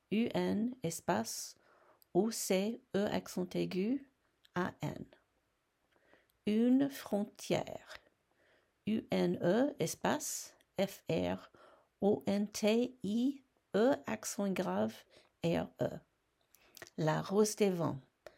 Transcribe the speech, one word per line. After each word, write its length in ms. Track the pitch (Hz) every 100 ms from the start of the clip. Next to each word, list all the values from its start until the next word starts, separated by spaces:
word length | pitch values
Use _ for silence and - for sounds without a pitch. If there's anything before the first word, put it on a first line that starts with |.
| -
U 180 | 208 233
N 400 | - 180 196 233 247
espace 720 | 165 - - 196 226 - - - _ _ _ _ _
O 160 | 175 220
C 500 | - - 190 208 233 _
E 40 | 196
accent 560 | 208 190 - - 180
aigu 520 | 175 170 185 208 277 - _ _ _ _
A 180 | 175 185 -
N. 240 | 151 - - - _ _ _ _ _ _ _ _ _ - _ _ -
Une 420 | 214 240 262 277
frontière. 1120 | 277 - 202 208 - - 170 - 50 - - _ _ _ _ _ _ _ _ -
U 160 | 220 -
N 280 | 185 180 180
E 320 | 175 214 285 285
espace 720 | 165 - 180 277 - - - - _ -
F 240 | 196 - -
R 400 | 165 175 185 - - - - _ -
O 220 | 202 - -
N 200 | 202 208
T 480 | - 208 226 254 -
I 380 | 190 226 254 277 _ _ _
E 200 | 190 247 285 -
accent 480 | 220 - - 202
grave 500 | 185 175 190 220 - - - _ _
R 240 | 170 170 185 -
E. 220 | - - - _ _ _ _ _ _ - - -
La 240 | 156 156
Rose 340 | 156 196 214
des 160 | - 202
Vents. 300 | 175 151 139 - _ -